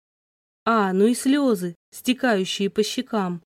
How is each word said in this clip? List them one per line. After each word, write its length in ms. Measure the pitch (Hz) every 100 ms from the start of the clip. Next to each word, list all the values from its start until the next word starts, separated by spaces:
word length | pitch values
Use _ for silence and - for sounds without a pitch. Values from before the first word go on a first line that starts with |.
| _ _ _ _ _ _
А, 280 | 220 226 190
ну 140 | 185 220
и 80 |
слезы, 640 | 240 262 294 269 202 175 - _
стекающие 760 | - - 254 254 202 185 - 196
по 120 | 220
щекам. 580 | 208 - 254 220 180 175